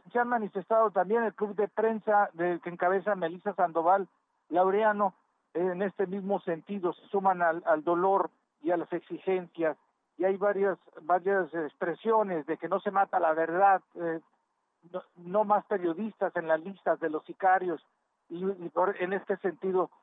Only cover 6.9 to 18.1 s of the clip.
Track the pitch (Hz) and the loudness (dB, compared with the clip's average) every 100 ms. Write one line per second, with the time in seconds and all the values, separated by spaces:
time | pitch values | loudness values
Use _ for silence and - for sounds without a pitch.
6.9 | - - 202 190 180 170 165 170 156 151 | -4 -4 0 2 2 0 0 0 2 2
7.9 | 170 190 196 160 _ _ _ 151 170 151 | 2 4 2 0 _ _ _ -2 -2 -2
8.9 | 175 - 165 - 185 170 - 160 143 _ | -6 -8 -8 -2 -2 -4 -4 -2 -4 _
9.9 | _ _ - 185 196 202 190 196 170 _ | _ _ -2 0 0 0 0 0 -2 _
10.9 | - 151 180 180 196 160 165 147 - 185 | -8 0 0 2 0 0 -4 -6 -6 -6
11.9 | - 220 220 202 170 147 165 165 190 208 | -4 0 2 2 -2 -4 -6 -4 -4 -2
12.9 | 190 196 190 165 156 165 175 196 190 - | 0 0 2 2 2 0 4 4 4 0
13.9 | 175 170 160 - _ _ _ _ _ 170 | -8 -6 -6 -10 _ _ _ _ _ -14
14.9 | 175 - - 175 202 208 208 - 202 175 | -14 -14 -16 -4 0 2 2 0 -2 -2
15.9 | 160 220 - 185 175 165 156 175 190 190 | -4 -6 -4 -4 -2 0 -2 -2 -6 -2
16.9 | 160 160 151 - - 190 185 180 156 _ | -2 -2 -6 -8 -2 2 2 0 -6 _
17.9 | _ _ | _ _